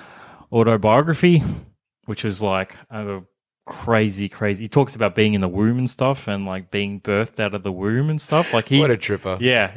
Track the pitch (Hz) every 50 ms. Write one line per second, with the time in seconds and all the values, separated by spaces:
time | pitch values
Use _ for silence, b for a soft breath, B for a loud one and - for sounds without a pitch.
0 | B B B B B B B B B B - 113 113 113 113 107 95 107 110 131
1 | 151 165 156 - 180 175 175 151 117 92 B B B B _ _ _ _ _ _
2 | _ - 107 - - 110 98 95 107 101 95 92 95 - - - - - 117 110
3 | 107 101 98 95 92 _ _ _ _ _ _ _ _ - - - - 117 117 110
4 | 110 107 95 98 101 95 - - 110 104 101 92 113 107 - 143 135 135 - 110
5 | 113 98 90 113 110 107 104 101 95 87 87 101 107 113 120 127 127 120 - -
6 | 127 135 135 131 - 110 101 98 98 95 92 95 90 _ - 101 101 98 101 95
7 | - 107 101 101 113 - - - 107 101 101 101 92 101 92 90 98 104 113 127
8 | 143 156 156 147 - - 151 160 170 - - 113 110 - 135 139 151 139 117 98
9 | - - 101 92 - 95 92 98 120 127 127 113 101 92 98